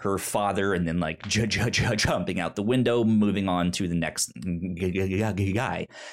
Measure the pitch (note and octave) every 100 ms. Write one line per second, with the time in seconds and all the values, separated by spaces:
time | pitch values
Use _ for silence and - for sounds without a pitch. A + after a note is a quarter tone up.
0 | G2+ F#2+ - A2 G2+ G2 G2 F2+ E2 E2+
1 | D#2+ E2 G#2 G#2+ A2 G2+ A2+ - A2+ G#2+
2 | - B2+ F2+ F2+ E2+ - G#2 B2+ A#2+ A#2+
3 | A2 G#2+ G#2 G2 G2 F2+ F2 F2 F2+ E2+
4 | D#2+ - - - F#2 E2+ F2+ E2+ F#2 F#2+
5 | F#2+ F#2+ A2 F#2 G2 G2+ A#2+ F2 F2 -
6 | -